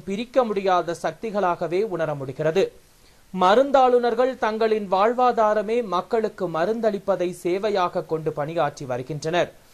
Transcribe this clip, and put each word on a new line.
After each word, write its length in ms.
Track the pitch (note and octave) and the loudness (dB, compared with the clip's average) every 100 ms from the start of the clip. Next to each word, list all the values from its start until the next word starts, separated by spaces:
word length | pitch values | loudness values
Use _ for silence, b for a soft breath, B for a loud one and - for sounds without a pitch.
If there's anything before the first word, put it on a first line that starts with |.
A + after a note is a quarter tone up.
| D#3+ | -6
பிரிக்க 380 | G3+ A#3+ C4+ | -8 -2 0
முடியாத 520 | A#3 G3 F#3+ F3+ E3 D#3+ | 0 0 2 0 0 -4
சக்திகளாகவே 840 | E3+ D#3 A3+ G3+ F#3 E3+ E3 F3+ | -6 -6 -6 -2 0 -2 -2 -2
உணர 320 | A3 E3+ D#3 C#3+ | -2 -2 -4 -4
முடிகிறது. 580 | C3+ C3 D#3 F3 E3+ - b b b b _ F#3 | -8 -2 0 2 0 -4 b b b b _ 0
மருந்தாளுநர்கள் 960 | F#3 A3 C#4 C4+ B3+ B3 A#3+ A3+ B3+ B3+ | 4 4 4 4 6 4 2 0 0 0
தங்களின் 540 | A3+ A3 A3+ G#3+ G3+ | -4 0 0 0 0
வாழ்வாதாரமே 920 | F#3 G#3+ B3 B3 A#3 G#3+ G#3+ G3+ A#3+ | 2 2 4 2 4 2 2 0 -2
மக்களுக்கு 640 | A3 F3 F3+ A3+ G#3+ - F3+ | -2 -4 -2 -2 -2 -4 -4
மருந்தளிப்பதை 840 | D#3+ F3+ A3+ A3 G3+ - F#3 F3+ F3 | -2 -2 0 -2 -2 -2 -2 -2 -2
சேவையாக 600 | F3 F#3 G#3+ G3 F3 F3+ D#3+ | -2 -2 0 0 0 -2 -4
கொண்டு 260 | D#3+ D#3 | -4 -4
பணியாற்றி 540 | D3+ D3 E3+ D3 - C#3 | -4 -4 -2 -2 -2 -6
வருகின்றனர். 680 | B2 B2+ D#3 D3+ F3 D3+ - b | -6 -6 -6 -2 0 -2 -4 b